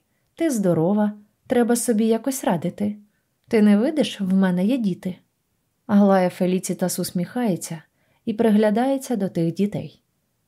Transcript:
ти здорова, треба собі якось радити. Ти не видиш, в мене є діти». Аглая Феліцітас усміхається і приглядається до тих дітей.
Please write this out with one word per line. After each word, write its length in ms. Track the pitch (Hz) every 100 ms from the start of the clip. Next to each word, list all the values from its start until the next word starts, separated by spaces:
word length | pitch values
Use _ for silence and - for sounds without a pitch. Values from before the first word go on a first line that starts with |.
| _ _ _ -
ти 140 | 330
здорова, 640 | 240 190 165 165 208 208 208 - _ -
треба 280 | 240 233 240
собі 300 | - 214 226
якось 380 | 226 247 269
радити. 540 | - 175 202 - 208 208 - _ _ _ -
Ти 140 | 226
не 160 | 208 202
видиш, 440 | 262 311 208 -
в 120 | 190
мене 320 | 190 190 180 202
є 120 | 262
діти». 380 | 208 175 185 - _ _ _ _ _ _ -
Аглая 420 | 202 202 190 180
Феліцітас 720 | - 180 185 - 175 180 180
усміхається 840 | 175 180 175 247 240 165 - 160 - _ _ _ -
і 80 |
приглядається 840 | 214 226 208 214 214 262 277 262 233
до 140 | 185
тих 240 | 175 165
дітей. 480 | 165 202 165 156 - _ _ _ _